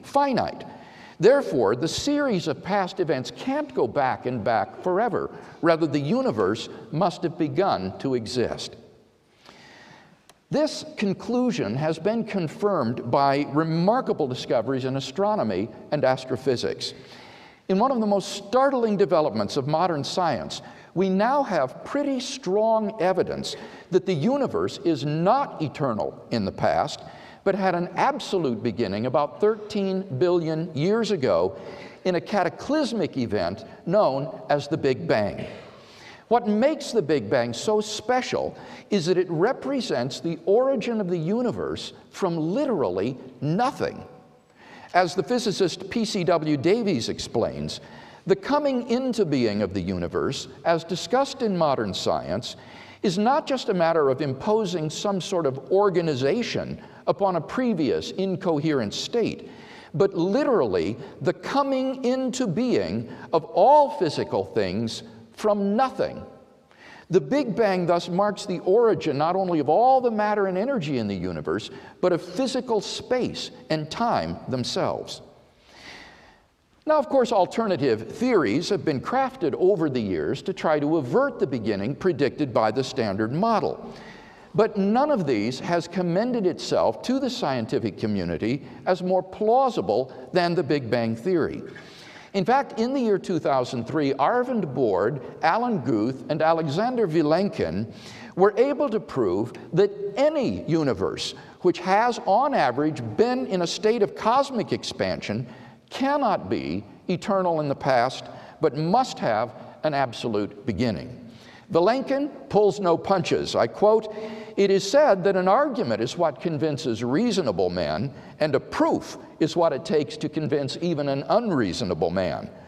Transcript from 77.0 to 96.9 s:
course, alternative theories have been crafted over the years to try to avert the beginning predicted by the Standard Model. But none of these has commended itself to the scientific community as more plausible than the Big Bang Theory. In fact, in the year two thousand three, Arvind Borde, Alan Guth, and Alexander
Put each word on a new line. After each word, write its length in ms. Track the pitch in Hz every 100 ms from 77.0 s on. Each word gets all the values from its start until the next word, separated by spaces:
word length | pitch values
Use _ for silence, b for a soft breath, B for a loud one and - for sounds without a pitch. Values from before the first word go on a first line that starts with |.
| 294
course, 240 | 269 233
alternative 800 | 208 180 - 220 156 135 110 -
theories 560 | - 247 214 143 127 170
have 160 | 190
been 160 | 160 131
crafted 540 | - 254 262 - 151 -
over 300 | 185 202 160
the 120 | 127
years 420 | 101 82 76 139
to 100 | -
try 260 | 180 175 151
to 200 | 147 165
avert 400 | 127 196 277 -
the 80 | 151
beginning 480 | 127 104 98 104
predicted 580 | 143 113 101 135 - 143
by 180 | 120 110
the 140 | 127
Standard 480 | 131 127 107 98 110
Model. 580 | 147 226 208 110 - - B B B B B B
But 220 | - 220 214
none 340 | 196 233 302
of 160 | 262 143
these 320 | 110 113 -
has 280 | 190 170 -
commended 580 | 190 175 175 240 240 180
itself 540 | - - 120 92 -
to 160 | - 269
the 120 | 269
scientific 640 | 247 156 131 110 131 113 -
community 720 | 113 101 87 82 107 143 B B
as 180 | - 185
more 200 | 180 185
plausible 920 | 185 - 214 247 262 220 175 107 131 B B
than 200 | 180 175
the 80 | 170
Big 280 | 143 147 117
Bang 260 | 120 113 113
Theory. 460 | 185 175 95 - - B B B B B B
In 100 | 196
fact, 340 | 185 269 269 -
in 140 | 233
the 80 | 277
year 180 | 226 190
two 200 | - 165
thousand 480 | 160 135 123 123 113
three, 260 | 156 139
Arvind 640 | 135 151 240 254 233 170
Borde, 480 | 131 117 90 107 139 B B
Alan 360 | 156 202 247 196
Guth, 460 | 120 110 113 131 -
and 140 | 151
Alexander 640 | 156 165 160 156 233